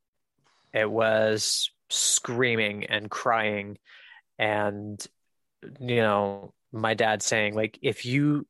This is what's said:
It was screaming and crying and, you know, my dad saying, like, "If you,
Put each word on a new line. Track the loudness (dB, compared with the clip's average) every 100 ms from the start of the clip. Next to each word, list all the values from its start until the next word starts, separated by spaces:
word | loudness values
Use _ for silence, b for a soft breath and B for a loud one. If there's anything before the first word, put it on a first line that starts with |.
| _ _ _ _ _ _ _
It | -2 0
was | 2 2 4 4 2 0 -2 -4 _ -6
screaming | -2 0 0 -2 0 2 2 -2 -4 -4
and | -4 -4
crying | -4 0 0 0 -2 -6 -12 B B B B _ -4
and, | -2 0 -2 -4 -8 -10 -14 _ _ _ _ _ -20 -10
you | -2 2
know, | 4 2 0 -4 -12 _ _
my | -4 -2
dad | 2 2 2
saying, | 0 0 2 0
like, | -2 -2
"If | -2 -2 -2
you, | 2 2 2 -2